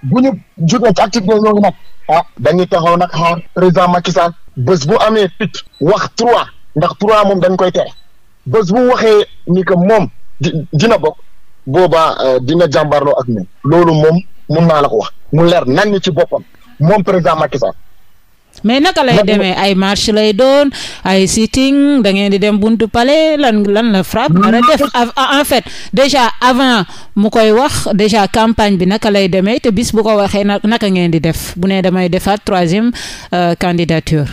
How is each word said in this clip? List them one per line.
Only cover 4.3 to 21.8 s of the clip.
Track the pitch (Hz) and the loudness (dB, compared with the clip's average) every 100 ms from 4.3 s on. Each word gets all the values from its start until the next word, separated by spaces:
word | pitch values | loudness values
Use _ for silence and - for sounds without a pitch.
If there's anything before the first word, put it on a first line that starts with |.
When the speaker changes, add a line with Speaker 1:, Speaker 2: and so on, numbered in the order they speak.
| - - - | -4 -14 -6
Speaker 1:
bés | 123 180 135 | 0 0 2
bu | 220 | 0
amee | 214 214 190 - | 2 2 0 -2
fit | 214 - - _ | -8 -8 -18 _
wax | 147 202 - - | 0 0 -2 -2
trois, | 240 214 - - - 147 | 0 0 -2 -12 -10 -4
ndax | 175 - | -4 -2
trois | 208 214 | 2 2
moom | 196 196 | 2 2
dañ | 180 185 | 0 0
koy | 185 | 0
tere. | 180 143 - - - - - - | -2 -6 -8 -20 -20 -20 -18 -2
Bés | 214 185 | -2 0
bu | 220 247 | 2 2
waxee | 240 226 214 202 - - | 2 2 2 2 -8 -2
ni | 180 | -2
que | 185 | 2
moom | 180 180 220 151 - - - | 0 4 2 0 -6 -12 -6
di-, | 165 160 135 | -4 -4 -4
dina | 151 214 220 | 0 2 2
bokk, | 156 - - - - - - | 0 -6 -16 -16 -18 -16 -4
boobaa, | 147 180 160 156 - | 0 2 4 2 0
euh, | 131 127 | 0 0
dina | 127 165 170 | 0 0 2
jàmbarloo | 156 151 143 143 139 | 2 0 0 2 0
ak | 127 | -2
ñun. | 113 92 - | -4 -6 -8
Loolu | 135 165 175 | 0 2 4
moom | 156 156 175 - - - | 4 2 2 -2 -14 -4
mun | 156 170 | 0 2
naa | 151 | 2
la | 143 | 2
ko | 110 | 0
wax. | 98 - - | -4 -8 -4
Mu | 151 | 2
leer | 170 175 127 | 2 2 0
nañ | 147 208 196 | 0 0 0
ci | 185 | -2
boppam, | 151 170 139 - - - - | -2 -2 -2 -8 -20 -20 -2
moom | 156 208 | 0 2
président | 190 185 170 | 2 0 0
Macky | 156 151 - | 0 -2 -2
Sall. | 104 - - - - - _ _ _ - | -4 -6 -18 -20 -20 -20 _ _ _ -8
Speaker 2:
Mais | 208 254 | -2 0
naka | 330 359 | 0 0
lay | 269 233 | 2 2
Speaker 1:
Naka | 202 | 2
Speaker 2:
demee? | 208 190 - | 0 0 -2
Ay | 196 | 0
marche | 190 196 202 - | 0 0 -2 -2
lay | 214 214 | 0 0
doon, | 202 262 277 285 - - - | 2 2 4 0 -2 -16 -8
ay | 185 190 190 | -2 0 0
sitting, | - 220 - 269 277 | 0 -2 0 0 2